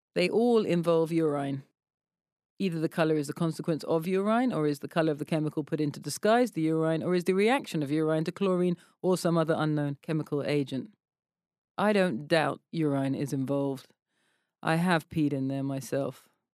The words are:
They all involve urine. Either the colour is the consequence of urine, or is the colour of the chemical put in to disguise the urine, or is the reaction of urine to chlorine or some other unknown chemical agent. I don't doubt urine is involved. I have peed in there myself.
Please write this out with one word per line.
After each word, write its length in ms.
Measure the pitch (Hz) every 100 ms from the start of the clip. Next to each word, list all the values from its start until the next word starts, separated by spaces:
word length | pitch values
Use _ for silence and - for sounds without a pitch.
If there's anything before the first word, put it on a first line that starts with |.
| _
They 160 | 170 180
all 340 | 208 240 226
involve 480 | 202 175 170 165 160
urine. 520 | 165 160 143 139 139 - _ _ _ _ _ _ _ _ -
Either 200 | 190 165
the 100 | 160
colour 280 | - 160 156
is 100 | 139
the 80 |
consequence 480 | - 165 156 151 156
of 220 | - 165 165
urine, 460 | 185 202 226 254
or 140 | 160 151
is 120 | 147
the 100 | -
colour 220 | 175 160
of 80 | 147
the 60 | 147
chemical 380 | 156 151 156
put 160 | 143 151
in 100 | 151
to 100 | -
disguise 520 | 147 - 208 240 254
the 100 | 160
urine, 400 | 156 160 160 160
or 120 | 151
is 100 | 180
the 100 | 175
reaction 480 | 190 214 277 - 170
of 80 | 139
urine 340 | 156 156 160
to 80 | 165
chlorine 440 | - 196 180 180 175 - _
or 160 | 180 180
some 180 | 175 165
other 200 | 160 143
unknown 400 | 156 151 143 139
chemical 420 | - 160 147 147
agent. 460 | 131 147 131 131 - _ _ _ _ _ _ _ _ -
I 160 | 202
don't 360 | 208 185 113 147
doubt 320 | 165 143 - _
urine 460 | 170 151 139 135 127
is 160 | 139
involved. 560 | 143 131 139 139 131 - _ _ _ _ _ _ _
I 140 | 165 165
have 340 | 180 165 -
peed 220 | 165 147
in 160 | 139 135
there 160 | 139
myself. 640 | 135 135 135 139 139 - _ _ _